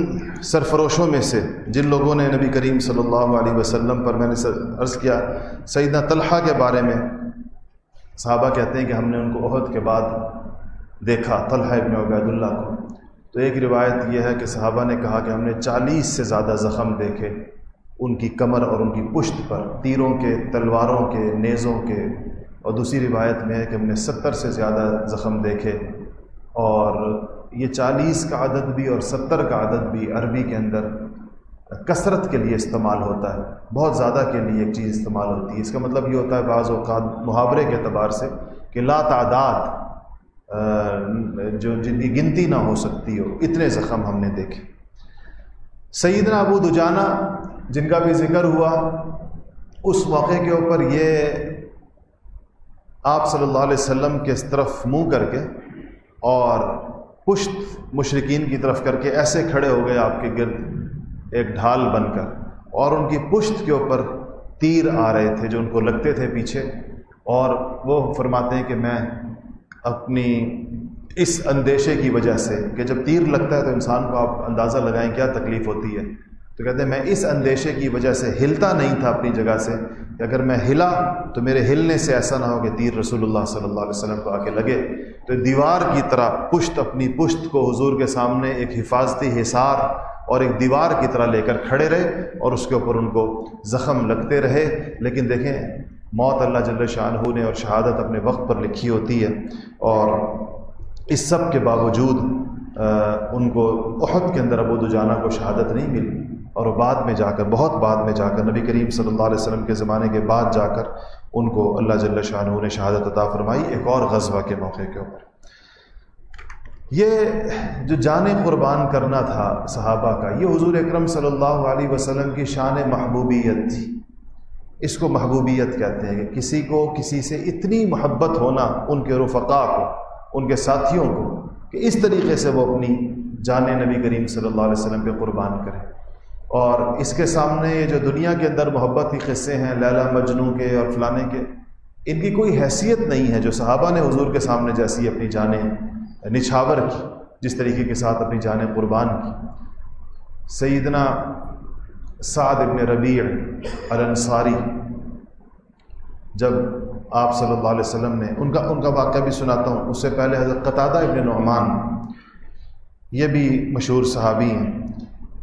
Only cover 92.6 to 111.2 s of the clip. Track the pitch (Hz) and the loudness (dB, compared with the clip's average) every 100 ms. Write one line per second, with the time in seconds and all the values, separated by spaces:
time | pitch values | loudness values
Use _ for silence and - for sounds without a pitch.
92.6 | - 127 120 113 113 110 110 - - - | 0 0 2 0 2 2 0 -2 -10 -12
93.6 | 107 - - 135 113 113 - 143 131 143 | -4 -2 0 0 0 0 2 2 2 2
94.6 | 151 - - - 120 127 120 123 139 139 | 2 -2 -6 -4 -4 -2 0 0 -2 -4
95.6 | 120 - - - - 107 131 135 123 123 | -6 -10 -12 -16 -8 0 2 2 2 2
96.6 | 113 113 117 117 113 113 120 117 113 110 | 0 0 -2 0 -2 0 -2 0 -2 -2
97.6 | 107 110 120 113 110 110 113 120 - 104 | 0 2 2 0 -2 -2 -2 -2 0 -2
98.6 | 104 - 120 110 110 117 107 107 - - | -2 -2 0 0 0 0 0 -2 -6 -12
99.6 | - - 110 110 107 107 107 110 107 - | -16 -2 2 4 4 2 -2 -4 -8 -10
100.6 | - - - - - 143 - 170 170 135 | -12 -12 -12 -10 -2 -2 2 0 2 2
101.6 | 117 113 113 113 131 127 - - - - | 4 4 2 4 4 2 0 -2 -4 -8
102.6 | - - 107 107 104 107 - 123 120 117 | -10 -2 0 2 2 0 -2 0 2 4
103.6 | 113 113 - - - 180 180 139 120 113 | 2 2 -2 -2 0 2 0 0 2 2
104.6 | 110 113 110 107 110 117 113 - 98 208 | 2 2 2 2 2 2 0 -2 -2 0
105.6 | - - 147 120 107 104 - - - - | 0 0 0 -2 -2 -4 -8 -10 -8 -2
106.6 | 113 104 123 135 120 107 104 104 101 113 | 0 2 2 2 0 2 0 0 0 2
107.6 | 151 113 110 107 107 104 101 104 107 113 | 2 2 2 2 2 0 0 2 0 0
108.6 | 117 117 113 117 107 107 110 107 - 110 | 2 2 2 0 0 2 2 2 0 -2
109.6 | - 107 107 110 113 107 104 113 117 110 | -2 -2 0 0 2 2 2 2 4 2
110.6 | 101 117 - - - - | 2 0 -4 -8 -12 -14